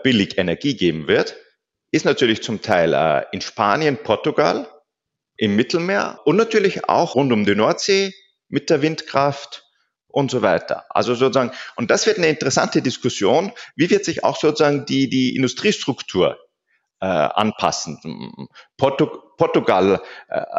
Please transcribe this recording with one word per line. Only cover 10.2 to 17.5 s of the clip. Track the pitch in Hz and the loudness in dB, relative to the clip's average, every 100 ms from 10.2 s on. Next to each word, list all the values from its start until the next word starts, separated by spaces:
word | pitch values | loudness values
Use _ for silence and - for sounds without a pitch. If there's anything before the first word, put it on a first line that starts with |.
| 131 | -2
so | 127 | 0
weiter. | 101 82 - - - | 2 0 -2 -8 -2
Also | - 104 | -2 0
sozusagen, | 120 131 131 120 - - - | 2 2 2 -2 -6 -14 -8
und | 117 | 0
das | 160 226 | 2 2
wird | 185 | 2
eine | 160 | 0
interessante | 147 139 156 202 156 | 0 0 0 0 0
Diskussion, | 131 - 120 - 98 147 196 - - | -2 -2 -4 0 2 2 0 -10 -16
wie | - 170 | -2 2
wird | 202 185 | 2 0
sich | - | -2
auch | 117 - | -2 2
sozusagen | 151 147 147 143 131 | 0 2 2 2 -2
die, | 135 131 | 0 0
die | 131 127 - | 2 0 0
Industriestruktur, | 127 - 208 - - 120 - 92 76 - _ _ _ _ _ - | -2 0 -2 0 -4 -6 -4 2 2 0 _ _ _ _ _ -8
äh, | 95 | -2
anpassen. | 85 73 - 107 | 0 0 2 0